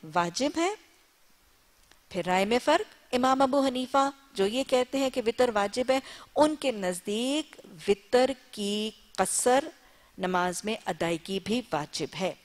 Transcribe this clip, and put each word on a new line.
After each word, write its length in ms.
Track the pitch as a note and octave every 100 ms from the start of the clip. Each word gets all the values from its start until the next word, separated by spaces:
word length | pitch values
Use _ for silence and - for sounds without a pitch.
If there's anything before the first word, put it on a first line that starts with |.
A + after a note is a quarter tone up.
| D#3+
वाजिब 500 | E3 F3 E3+ C#4 D#4+
है? 180 | F4 G#4+ _ _ _ _ _ _ _ _ _ _ _ _ _
फिर 140 | F#3+ E3+
राय 200 | F#3 G3+
में 120 | A#3+
फ़र्क, 260 | - D#4+ G#4+ - _
इमाम 300 | B3+ B3+ C4
अबू 160 | C#4 C#4
हनीफा 500 | C4+ B3 B3+ C#4 C#4 C#4 - -
जो 100 | G3
ये 160 | A#3+ C4+
कहते 320 | B3+ B3 C#4
हैं 120 | C4+
कि 100 | B3+
वितर 280 | A3+ A#3 B3
वाजिब 380 | G#3 G3+ A3 B3
है, 100 | C4 - - - -
उनके 360 | D4+ D#4 C#4
नज़दीक 840 | A3 F#3 F3+ - G#3 B3+ C#4+ D4+ - - F3 -
वितर 480 | G3+ - B3 C4 C4+ -
की 400 | - G3+ G#3 G#3+ - - -
कसर 520 | F#3 - B3 B3+ D4 - _ _ _ -
नमाज 440 | F#3 F#3 F3+ F3 G#3
में 120 | A3
अदायगी 640 | - E3+ E3+ E3+ - G3
भी 180 | F#3 A#3 A#3
वाजिब 420 | D#3 D3+ - C#3+ D3+
है। 200 | F#3 -